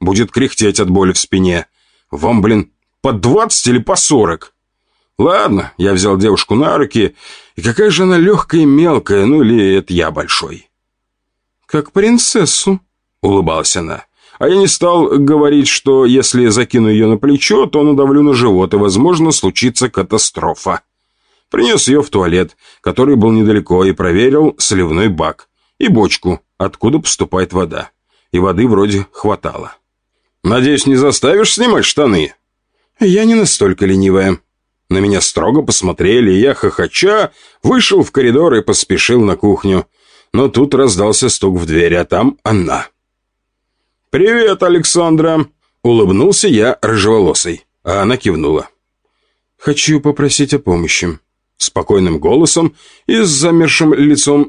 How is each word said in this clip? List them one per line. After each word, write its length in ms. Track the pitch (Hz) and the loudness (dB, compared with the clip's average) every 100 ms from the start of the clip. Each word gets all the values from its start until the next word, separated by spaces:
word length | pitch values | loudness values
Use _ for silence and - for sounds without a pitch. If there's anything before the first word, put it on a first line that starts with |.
будет 300 | 90 98 107 | -2 -2 -2
кряхтеть 500 | 120 135 - 104 101 | -2 -4 -2 -2 0
от 100 | 92 | 0
боли 220 | 95 92 | 0 0
в 60 | 87 | -2
спине. 480 | - 95 92 87 - _ _ _ _ | -2 -2 0 -2 -8 _ _ _ _
Вам, 320 | 71 87 117 | -6 -2 0
блин, 300 | 107 107 82 _ _ _ | 2 0 -2 _ _ _
по 120 | 135 | -6
двадцать 540 | 107 120 202 226 - 120 | -2 0 2 0 -2 0
или 100 | 123 | 0
по 180 | - 185 | 0 -2
сорок? 560 | - 139 87 82 - _ _ _ _ _ _ - | 0 2 0 -4 -12 _ _ _ _ _ _ -4
Ладно, 560 | 147 190 196 98 - - | 0 0 0 -2 -4 -4
я 160 | 98 | -2
взял 240 | 92 101 95 | 0 0 0
девушку 360 | 107 95 - | 0 0 0
на 220 | 120 165 156 | 0 0 0
руки, 380 | 135 113 - - - - _ | -2 -2 -2 -4 -20 -20 _
и 80 | - | -8
какая 280 | 104 117 214 | -4 0 0
же 120 | 165 | 2
она 160 | 185 175 | 2 2
легкая 440 | 185 190 - 165 | 2 0 0 2
и 40 | 147 | 4
мелкая, 580 | 143 170 123 - 101 | 4 2 0 0 0
ну 180 | 107 151 | 2 2
или 320 | 113 117 98 95 | 2 2 2 0
это 180 | 85 | -2
я 160 | 87 78 | -2 -2
большой. 580 | 76 71 - - 82 _ _ _ _ _ _ _ _ _ _ | -4 -6 -8 -8 -14 _ _ _ _ _ _ _ _ _ _
«Как 280 | - 156 - | -8 -6 -4
принцессу», 880 | 196 214 240 - 233 156 - 196 190 _ _ _ _ 95 | 0 2 2 0 -2 -2 -2 -2 -4 _ _ _ _ -2
улыбалась 500 | 98 80 80 76 90 | 0 0 -2 -4 -4
она. 280 | 82 80 - _ _ - | -8 -12 -18 _ _ -4
«А 100 | 147 | 0
я 80 | 190 | 2
не 100 | 190 | 0
стал 420 | - 175 170 143 | 0 0 2 2
говорить, 600 | 143 143 151 147 147 131 | 2 2 2 2 2 0
что 360 | - 135 135 | -2 0 2
если 440 | 123 131 117 123 117 | 4 2 2 0 2
закину 400 | 107 - 120 107 | 0 0 0 2
ее 200 | 107 110 | 2 2
на 80 | 107 | 2
плечо, 500 | 143 139 - 208 185 | 0 0 0 0 0
то 160 | 151 | 0
надавлю 400 | 147 139 139 147 | 2 2 2 2
на 120 | 147 | 2
живот, 400 | 123 120 92 92 | 2 2 2 2
и, 20 | 104 | 0
возможно, 560 | 101 98 170 165 160 | 0 2 2 2 0
случится 560 | - 95 - 123 - 127 | 0 -4 -2 -4 -2 -4
катастрофа». 920 | - 90 110 - - 85 - - - _ _ _ _ _ _ _ | -4 -4 -2 -4 -4 -6 -6 -6 -8 _ _ _ _ _ _ _
Принес 380 | - 240 214 123 | -2 0 0 0
ее 140 | 147 | 0
в 80 | - | 0
туалет, 460 | 101 87 90 85 _ _ _ | -2 0 0 -2 _ _ _
который 360 | 92 92 139 127 | -6 -2 2 2
был 140 | 110 | 2
недалеко, 520 | 110 107 104 - 90 | 2 2 0 0 0
и 80 | 95 | 0
проверил 640 | 87 92 92 131 147 156 - | 0 0 0 2 2 0 -2
сливной 500 | - 95 85 82 110 | -4 -2 -2 0 0
бак 400 | 80 78 - _ _ _ - | -2 -4 -6 _ _ _ -4
и 100 | 247 | 0
бочку, 520 | 113 92 - 92 87 _ - | 0 0 -2 -6 -6 _ -8
откуда 400 | 98 - 110 156 | -8 -4 -2 -2
поступает 540 | - - 85 92 92 | -4 -6 -4 -4 -4
вода. 380 | 90 85 73 - _ _ _ _ | -4 -4 -8 -14 _ _ _ _
И 60 | 90 | -2
воды 280 | 95 90 123 | 0 0 2
вроде 380 | 98 104 98 98 | 2 0 -2 -6
хватало. 600 | - 104 95 - - - - _ _ _ _ _ _ | -6 -4 -4 -8 -12 -16 -20 _ _ _ _ _ _
«Надеюсь, 440 | 90 123 135 143 139 | -2 0 2 0 0
не 100 | 127 | 2
заставишь 580 | 139 - 135 202 220 | 0 0 0 2 0
снимать 300 | 208 247 165 | 0 0 0
штаны?» 500 | - 147 139 87 73 _ _ _ _ _ _ - | -2 0 0 0 -2 _ _ _ _ _ _ -2
«Я 240 | 202 196 | 0 2
не 100 | 220 | 2
настолько 520 | 226 185 - 98 87 95 | 2 0 0 -2 0 0
ленивая». 520 | 95 98 95 95 87 _ _ _ _ - | 2 2 2 0 -4 _ _ _ _ -6
На 100 | 92 | -2
меня 220 | 202 196 | 0 -2
строго 420 | - - 92 147 | -2 -4 -2 0
посмотрели, 680 | 123 - 92 80 98 123 104 | -2 -4 -4 -2 0 2 2
и 60 | 92 | 2
я, 160 | 135 | 2
хохоча, 800 | - 98 - 82 - 190 214 180 _ _ _ | 0 -2 -2 -6 -2 0 0 -2 _ _ _
вышел 400 | - 254 - - | -2 0 2 0
в 100 | - | 0
коридор 420 | 139 120 131 170 | 0 2 2 2
и 80 | 113 | 2
поспешил 580 | - 95 - 92 - 120 | 0 -2 -2 -2 0 0
на 160 | 104 85 | 0 0
кухню. 500 | 104 - 98 92 - _ _ _ _ | 0 0 0 -2 -4 _ _ _ _
Но 160 | 107 135 | -2 0
тут 260 | 117 143 | 0 0
раздался 540 | 131 131 90 104 101 120 | 2 0 0 0 0 -2
стук 300 | - 98 90 | -2 -2 -2
в 80 | 80 | -2
дверь, 300 | 80 85 87 | 0 0 0
а 80 | |
там 340 | 85 90 127 196 | -2 -2 -2 -2
она. 420 | 110 104 78 - - _ _ _ _ _ _ _ _ _ _ _ _ 135 | -2 -2 -2 -4 -8 _ _ _ _ _ _ _ _ _ _ _ _ 0
«Привет, 460 | 208 233 220 190 | 2 2 0 2
Александра!» 840 | 180 175 156 175 170 160 160 160 160 _ _ _ | 0 0 0 0 2 2 2 0 -4 _ _ _
улыбнулся 640 | 120 117 95 98 180 - 202 | 0 2 2 2 2 2 0
я 300 | 107 110 - | 2 0 -2
рыжеволосой, 840 | 107 110 104 113 87 - 90 80 _ _ | -2 -2 0 2 0 -2 -6 -10 _ _
а 160 | - 101 | -6 -4
она 160 | 101 127 | -2 -2
кивнула. 540 | 104 80 73 76 - _ _ _ _ _ _ _ _ _ | -2 -2 -2 -4 -6 _ _ _ _ _ _ _ _ _
«Хочу 420 | 147 143 151 151 | -4 -2 0 0
попросить 540 | 147 147 143 - 139 | 0 -2 -2 -2 -2
о 40 | 143 | -2
помощи», 600 | 95 87 80 - 87 78 _ _ _ - | -2 -2 -2 -4 -6 -8 _ _ _ -10
спокойным 600 | - - - 98 90 78 | -6 -4 0 0 0 0
голосом 580 | 80 135 165 170 165 - - _ - | 0 2 2 0 -2 -4 -20 _ -4
и 100 | 226 | 0
с 120 | 190 | 0
замершим 640 | 139 170 165 160 - 156 | 0 0 2 2 2 2
лицом 560 | 131 147 143 143 143 | 2 2 2 0 0